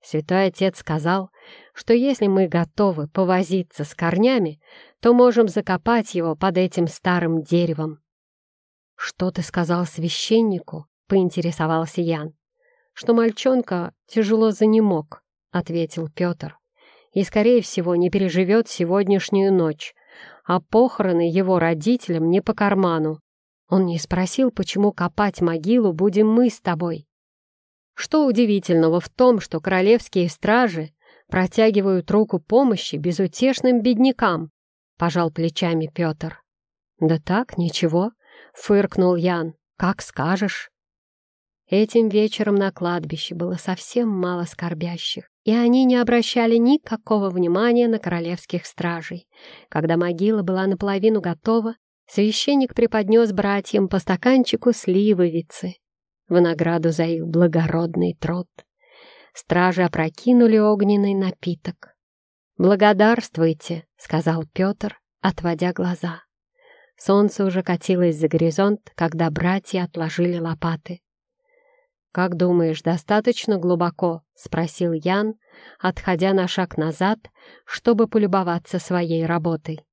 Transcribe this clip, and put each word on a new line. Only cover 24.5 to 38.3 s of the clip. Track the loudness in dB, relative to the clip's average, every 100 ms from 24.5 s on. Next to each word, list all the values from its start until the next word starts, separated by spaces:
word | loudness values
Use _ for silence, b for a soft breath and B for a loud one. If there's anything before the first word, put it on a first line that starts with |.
| 0 -6 0 0
копать | 0 -6 -2 -2 0
могилу | -2 -2 0 2 2
будем | 2 0 2 2
мы | 4 2
с | 0
тобой». | -6 -4 -4 -8 _ _ _ _ _ _ _ _ _
«Что | -14 -2 2 4
удивительного | 4 2 2 2 4 4 2
в | -2
том, | 2 4 4
что | 0 -6
королевские | -2 0 4 2 2 -2 -2
стражи | -2 0 2 2 -2 -10 b b b b
протягивают | -2 0 2 4 4 2 0 2
руку | 0 2 -2
помощи | _ 2 2 0 -4 -6
безутешным | -4 -2 -4 0 0 2 2 2
беднякам?» | 2 4 2 2 0 -2 -6 _ _ _ _ _
пожал | -2 0 -2
плечами | -2 -4 -2 -2 -2 -4
Петр. | -4 -4 -4 -10 -14 _ _ _ _ _ _
«Да | 0 0
так, | 0 -2 -2 -4
ничего», | -4 0 0 0 -2 _ b